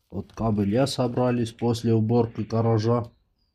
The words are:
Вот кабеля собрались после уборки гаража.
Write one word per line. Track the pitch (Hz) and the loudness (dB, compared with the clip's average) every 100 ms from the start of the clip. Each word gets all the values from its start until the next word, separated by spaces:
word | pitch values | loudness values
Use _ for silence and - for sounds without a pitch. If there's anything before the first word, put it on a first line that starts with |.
| - | -14
Вот | 95 - | -12 -12
кабеля | - 110 104 98 113 135 | -4 -2 0 2 2 0
собрались | - 123 123 127 120 113 | 0 -2 0 0 0 -4
после | - 117 113 120 | -2 -2 0 2
уборки | 113 110 120 113 - | 2 4 2 0 -4
гаража. | 107 113 117 113 113 120 113 _ _ _ _ | -4 0 2 2 2 -2 -4 _ _ _ _